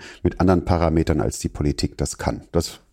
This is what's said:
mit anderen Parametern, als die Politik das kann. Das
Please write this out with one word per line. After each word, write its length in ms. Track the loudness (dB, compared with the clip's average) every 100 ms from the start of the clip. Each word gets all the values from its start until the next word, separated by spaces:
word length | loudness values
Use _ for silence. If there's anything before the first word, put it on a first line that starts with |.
| -6 -4
mit 160 | -2 2
anderen 260 | 4 4 2
Parametern, 560 | 2 4 2 2 0
als 160 | -2 -4
die 120 | -6
Politik 460 | -2 -2 0 -4 -2
das 220 | -6 -4
kann. 240 | -4 -4 -2
Das 280 | -2 -2 -6 _